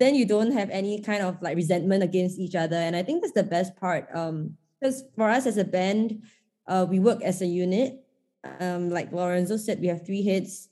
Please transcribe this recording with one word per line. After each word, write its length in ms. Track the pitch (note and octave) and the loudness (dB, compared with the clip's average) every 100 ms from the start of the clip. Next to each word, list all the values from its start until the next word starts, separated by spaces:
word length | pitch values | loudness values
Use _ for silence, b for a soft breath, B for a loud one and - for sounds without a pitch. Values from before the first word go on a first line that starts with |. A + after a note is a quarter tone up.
then 140 | B3+ C#4+ | 4 6
you 80 | G3+ | 4
don't 240 | G#3 A3+ | 4 4
have 160 | B3+ G3+ | 2 0
any 300 | F#3+ G3 G#3 | -2 -4 -4
kind 220 | G#3 G#3 | -2 -2
of, 180 | F#3 F3 | -2 -4
like, 140 | E3 E3 | -2 0
resentment 460 | E3 F3 F3 G3 | 2 2 4 2
against 360 | F3+ F#3 F3+ F#3 | 2 2 0 -2
each 160 | F3+ F3+ | -4 -2
other. 200 | D#3+ E3+ | 0 0
And 200 | E3 E3+ | 0 -2
I 60 | |
think 180 | F#3 E4 | -2 -2
that's 100 | F#4 G#3+ | 0 0
the 80 | F3+ | 2
best 300 | E3+ F#3 - | 0 -2 -4
part. 320 | G#3+ D#3+ - | -4 -2 -4
Um, 440 | E3 E3 D#3+ D#3 - _ _ | -6 -6 -6 -8 -12 _ _
'cause 220 | C4+ C4 - - | -4 -4 -8 0
for 120 | G#3+ | 2
us 160 | B3 C4 | 2 2
as 100 | G#3 | 0
a 80 | |
band, 600 | F#3 F#3 F#3+ G3+ A3+ G#3+ B B _ _ - | 0 0 0 2 0 -4 B B _ _ -2
uh, 180 | F#3 F3+ | 0 2
we 100 | F#3+ | 4
work 220 | G#3+ G#3+ | 4 2
as 200 | F3+ F#3 | -2 -2
a 40 | F3+ | -2
unit. 540 | F3 F3+ F#3+ C4 - - _ _ _ C3+ C3+ | 0 0 2 0 -4 -20 _ _ _ -16 -8
Um, 300 | F3+ F3+ F3 | -4 -2 -2
like 240 | F3 - | -2 -4
Lorenzo 440 | F3 F3+ F3+ F3+ G#3+ | -2 0 0 0 -2
said, 200 | A3 F#3 | -2 -2
we 20 | F3 | -2
have 80 | E3+ | -2
three 200 | - G3 | -4 -2
heads. 440 | G3+ F#3+ F#3 - - | 0 0 -2 -10 -20